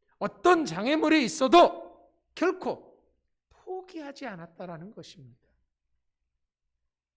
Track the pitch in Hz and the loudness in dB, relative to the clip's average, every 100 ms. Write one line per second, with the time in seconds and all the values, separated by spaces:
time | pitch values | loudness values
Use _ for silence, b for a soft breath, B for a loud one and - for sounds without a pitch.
0 | _ _ 202 - 349 349 277 165 240 320 | _ _ -8 0 2 2 0 -4 -2 0
1 | 311 311 226 - 254 349 330 - - - | 2 2 2 -2 6 8 6 4 -14 -20
2 | _ _ _ - 349 - 240 156 - _ | _ _ _ -4 -4 -2 -8 -10 -14 _
3 | _ _ _ _ _ _ - 370 370 320 | _ _ _ _ _ _ -14 -14 -14 -16
4 | 285 277 262 180 170 - 180 160 185 196 | -16 -14 -16 -14 -18 -16 -14 -14 -16 -18
5 | 151 - 127 120 _ _ _ _ _ _ | -20 -20 -20 -20 _ _ _ _ _ _
6 | _ _ _ _ _ _ _ _ _ _ | _ _ _ _ _ _ _ _ _ _
7 | _ | _